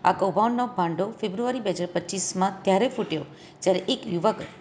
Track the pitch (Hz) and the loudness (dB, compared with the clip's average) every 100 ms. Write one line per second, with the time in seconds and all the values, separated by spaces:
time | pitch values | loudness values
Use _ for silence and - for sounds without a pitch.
0 | 180 175 185 175 226 240 247 - 175 160 | 2 2 2 4 2 2 -2 0 -2 0
1 | 196 226 214 190 240 247 208 180 175 175 | -4 -4 -6 -2 -4 -2 -4 -2 -2 -4
2 | 175 196 - 185 190 190 - 190 247 254 | -4 -6 -4 0 0 0 2 4 4 0
3 | 202 156 139 - - - - 180 - 254 | -4 -4 -6 -14 -20 -2 2 2 2 -2
4 | 226 175 190 214 170 - | -2 0 2 0 -8 -12